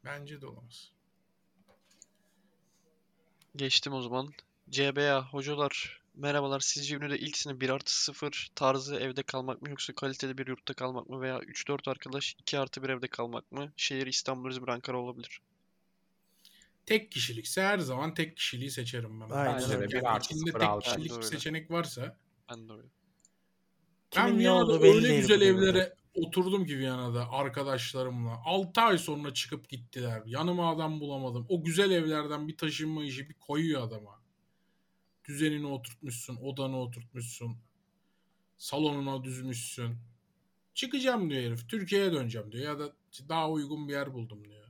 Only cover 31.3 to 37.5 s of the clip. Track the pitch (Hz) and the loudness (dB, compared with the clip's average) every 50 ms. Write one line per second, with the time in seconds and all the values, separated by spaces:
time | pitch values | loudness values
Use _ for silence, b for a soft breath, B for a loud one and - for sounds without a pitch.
31.3 | 117 123 120 - 185 175 151 165 160 175 202 196 185 170 160 156 156 151 147 147 | -4 -4 -2 0 -2 0 0 0 4 4 4 6 6 4 4 2 0 0 -2 -2
32.3 | 151 147 151 151 156 - - 156 151 151 156 156 156 156 151 143 131 127 139 - | -4 -4 -4 -6 -6 -4 -4 -4 -2 -2 -4 -4 -4 -4 -4 -6 -6 -8 -10 -12
33.3 | 156 _ - - 147 151 165 165 151 135 120 117 117 107 104 101 104 - _ _ | -16 _ -6 -2 0 2 2 2 2 0 -2 -4 -6 -10 -14 -16 -20 -20 _ _
34.3 | _ _ _ _ _ _ _ _ _ _ _ _ _ _ _ _ _ _ _ - | _ _ _ _ _ _ _ _ _ _ _ _ _ _ _ _ _ _ _ -12
35.3 | 143 143 156 156 151 147 147 143 139 131 117 - - _ - 135 120 - - - | -2 0 2 2 2 0 -4 -4 -6 -6 -8 -12 -16 _ -10 -10 -8 -8 -8 -10
36.3 | 127 120 123 139 135 135 135 131 131 131 127 120 120 120 117 - _ 123 117 120 | -10 -8 -8 -8 -4 -4 -2 -2 -2 -4 -4 -6 -8 -12 -16 -14 _ -12 -10 -10
37.3 | - - 120 117 | -10 -8 -8 -8